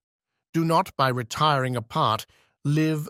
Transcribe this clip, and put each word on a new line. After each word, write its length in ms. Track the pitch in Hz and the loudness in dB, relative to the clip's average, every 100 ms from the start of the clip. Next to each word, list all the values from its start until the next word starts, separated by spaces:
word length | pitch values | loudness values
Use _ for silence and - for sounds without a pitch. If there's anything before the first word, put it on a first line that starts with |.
| _ _ _ _ _ | _ _ _ _ _
Do 100 | 165 | -2
not, 320 | 160 165 185 - | 2 2 0 0
by 140 | 131 | 0
retiring 680 | 123 117 - 156 143 131 123 | 0 -6 -2 0 2 0 -4
apart, 500 | 113 160 127 110 - _ _ _ | -4 0 0 0 -6 _ _ _
live 460 | 143 151 156 156 160 | -2 0 0 -2 -6